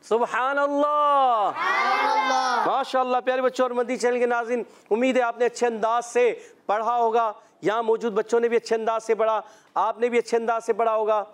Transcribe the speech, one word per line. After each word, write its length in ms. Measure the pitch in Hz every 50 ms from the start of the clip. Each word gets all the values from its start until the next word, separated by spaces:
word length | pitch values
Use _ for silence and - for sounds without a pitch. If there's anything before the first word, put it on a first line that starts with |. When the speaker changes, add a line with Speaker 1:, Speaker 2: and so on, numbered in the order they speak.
| _ -
Speaker 1:
سبحان 500 | 208 233 240 - - 220 247 262 277 285
اللہ۔ 920 | 285 285 285 285 294 294 294 294 294 294 285 277 269 254 240 214 202 180 143
Speaker 2:
سبحان 640 | - 339 370 - 403 392 392 392 403 415 427 427 427
اللہ۔ 460 | - 269 269 262 262 254 247 233 -
Speaker 1:
ماشاءاللہ، 500 | 160 202 254 269 254 - 262 254 254 247 247 240
پیارے 180 | 262 254 262 254
بچوں 220 | 254 247 - 254
اور 60 | 254
مدنی 260 | 247 240 247 220 262
چینل 220 | 226 208 247 247 247
کے 80 | 240
ناظرین، 360 | 240 240 240 233 220 247 240 202 - - - _ _
امید 260 | 202 220 247 262 247
ہے 60 | 254 247
آپ 160 | 233 226 220
نے 80 | 240
اچھے 200 | 233 226 - 240
انداز 400 | 240 233 220 202 220 226 240 233
سے 280 | 233 - 247 247 233 180 - - - - _ _
پڑھا 300 | - 202 214 226 220 240
ہوگا۔ 360 | 240 233 226 220 240 233 220 208 - _ _ _ _
یہاں 220 | - 170 208 226 233
موجود 300 | 220 226 220 185 233 196
بچوں 280 | 202 214 - 226 233
نے 80 | 233 233
بھی 80 | 233
اچھے 200 | 226 - - 220
انداز 280 | 226 220 214 226 220 220
سے 100 | - 226
پڑھا، 260 | 196 220 220 220 208 196 - - - _ _ _
آپ 240 | 160 185 214 220 208
نے 100 | 233 247
بھی 100 | 233 240
اچھے 180 | 226 - -
انداز 280 | 233 233 226 233 226 220
سے 80 | - 226
پڑھا 220 | 196 233 226 220
ہوگا، 300 | 220 220 208 220 214 196 214